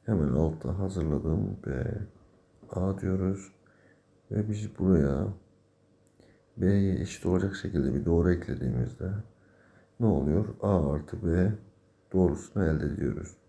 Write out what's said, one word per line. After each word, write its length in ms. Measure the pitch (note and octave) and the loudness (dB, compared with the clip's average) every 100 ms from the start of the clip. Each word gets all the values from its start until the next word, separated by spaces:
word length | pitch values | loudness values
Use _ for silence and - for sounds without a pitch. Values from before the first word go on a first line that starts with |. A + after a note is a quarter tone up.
Hemen 240 | - G2+ G2+ | 0 0 2
altta 500 | C2+ D#2+ D#2+ B1+ F2+ | 2 0 -2 -6 -4
hazırladığım 760 | F#2+ F#2+ E2 D2 D#2 D#2+ G2 - - | -4 -2 -2 -2 0 -2 -2 -6 -6
B, 320 | C2 - - - - _ _ _ _ - | -4 -4 -6 -10 -16 _ _ _ _ -10
A 280 | - F#2+ F#2+ | -4 -4 -2
diyoruz. 540 | F#2 F#2+ F#2+ G2 - _ _ _ _ _ _ _ _ | -2 0 0 -2 -10 _ _ _ _ _ _ _ _
Ve 200 | G#2 G#2 | -4 -2
biz 280 | G#2+ G#2+ - | -4 -6 0
buraya 500 | F#2 F2 C#2+ C#2 G2 F#2+ _ _ _ _ _ _ _ _ - _ _ - | 4 4 4 0 -4 -6 _ _ _ _ _ _ _ _ -20 _ _ -2
B'ye 440 | F#2 G2 G2 F#2 | 2 4 2 0
eşit 260 | F#2 - E2+ | -4 -4 0
olacak 300 | F2+ G2 F#2+ | 2 0 -4
şekilde 380 | - D#2 C2+ | -4 0 0
bir 100 | C2 | 0
doğru 280 | E2 E2 F2 | 2 4 4
eklediğimizde 800 | F2 - C#2 B1+ A#1+ A#1+ - F#2 G2+ - _ _ _ _ _ _ _ | 2 -2 -4 -2 -2 -4 -4 -6 -6 -8 _ _ _ _ _ _ _
ne 60 | A2+ | 2
oluyor? 380 | D2 C#2 E2 G#2+ - | 2 2 0 0 -2
A 300 | G2+ F#2+ C#2+ | 2 4 4
artı 340 | D2 D2 F2 F2 | 0 -4 -6 0
B 260 | E2+ F#2 G#2+ - _ _ _ _ | 2 2 0 -10 _ _ _ _
doğrusunu 520 | F#2 F2+ D2 - G#2 | 2 2 2 -6 -2
elde 220 | F2 D2+ D2 | 0 0 -2
ediyoruz. 500 | F2 C#2+ - E2+ - | -2 -4 -4 -10 -16